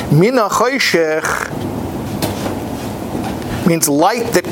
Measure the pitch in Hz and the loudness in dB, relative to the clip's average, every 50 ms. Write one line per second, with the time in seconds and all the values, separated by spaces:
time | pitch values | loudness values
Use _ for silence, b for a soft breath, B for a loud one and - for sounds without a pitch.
0 | B B 143 151 180 233 269 247 214 190 - - 220 240 277 247 - - - 170 | B B 4 6 6 6 4 4 2 2 2 2 2 2 2 2 0 2 2 2
1 | 165 156 156 156 156 - - - - - - - - - - - - - - - | 2 2 0 0 -2 -2 -2 -4 -4 -4 -6 -6 -6 -6 -6 -6 -6 -6 -6 -6
2 | - - - - - - - - - - - - - - - - - - - - | -6 -6 -6 -4 -4 -4 -4 -4 -4 -6 -6 -6 -6 -8 -8 -8 -8 -8 -8 -8
3 | - - - - - - - - - - - - - 175 165 165 160 147 143 143 | -8 -6 -6 -6 -6 -6 -6 -6 -6 -6 -4 0 2 2 2 4 2 2 4 4
4 | 165 196 233 247 - - - - - - | 4 4 4 2 0 2 2 2 2 2